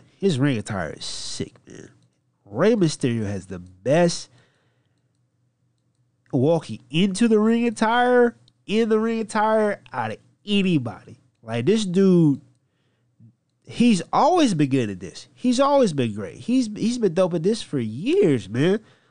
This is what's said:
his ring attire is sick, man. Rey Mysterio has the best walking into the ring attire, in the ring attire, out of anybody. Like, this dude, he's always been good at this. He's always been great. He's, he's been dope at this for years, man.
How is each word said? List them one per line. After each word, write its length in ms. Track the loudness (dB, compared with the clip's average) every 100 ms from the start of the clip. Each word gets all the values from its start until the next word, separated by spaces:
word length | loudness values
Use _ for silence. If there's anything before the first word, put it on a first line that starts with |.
| _ _
his 220 | -2 0
ring 180 | 0 -2
attire 360 | -6 -8 -8 -10
is 80 |
sick, 500 | -14 -12 -12 -10 -12 -14 -20
man. 220 | -20 -20 _ _ _ _ _
Rey 280 | -12 -2 0
Mysterio 500 | 2 0 0 -2 -2
has 200 | -4 -8
the 140 | -10 -14
best 680 | -16 -8 0 2 2 -2 -12 _ _ _ _ _ _ _ _ _ _ _ _ _ _ _ _ _ _ _ _
walking 500 | -2 0 0 -4 -14 _
into 380 | -2 -2 0 2
the 120 | 2
ring 260 | 2 0
attire, 680 | -2 -2 -2 0 2 2 2 -2 _ _
in 240 | -4 0 2
the 100 | 0
ring 200 | 0 -4
attire, 640 | -4 -2 2 2 0 -4 -10
out 180 | -8 -8
of 60 | -10 _ _
anybody. 720 | -2 0 2 0 -2 -10 -18 -20 _ _
Like, 220 | -8 -2
this 200 | 0 0
dude, 560 | 0 2 4 6 4 2 -6 _ _ _ _ _ _ _ -20 _ _ _
he's 380 | -8 0 2 2 0
always 420 | 2 4 4 2
been 160 | 2 0
good 200 | 0 -2
at 100 | -6
this. 280 | -14 -16 -20
He's 280 | _ -2 2
always 320 | 2 4 2
been 200 | 0 -4
great. 260 | -4 -10 -10
He's, 280 | -2 0 -2
he's 220 | -4 -4 -2
been 160 | -2
dope 220 | 0 0
at 80 | 0
this 180 | -2 -4
for 180 | -4 -6
years, 680 | -6 -6 -2 2 2 0 -2
man. 320 | -2 0 0 -6 _ _